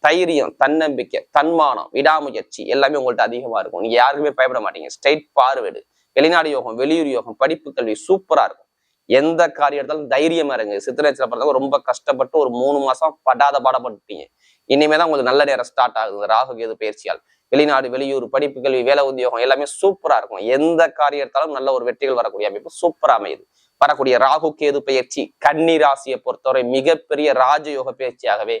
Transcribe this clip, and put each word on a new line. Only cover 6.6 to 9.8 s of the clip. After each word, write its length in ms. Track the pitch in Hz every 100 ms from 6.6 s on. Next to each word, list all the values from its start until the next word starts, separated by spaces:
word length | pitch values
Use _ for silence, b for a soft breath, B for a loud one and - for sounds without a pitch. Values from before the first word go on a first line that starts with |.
| 120 113
வெளியூர் 260 | 135 165 151
யோகம், 220 | 127 113 113
படிப்பு 280 | 135 160 - 135
கல்வி 180 | 117 107
சூப்பரா 400 | - 190 190 151 107
இருக்கும். 140 | - _ _ _ _ _
எந்த 340 | 120 151 165 170 160
காரியம் 240 | 147 143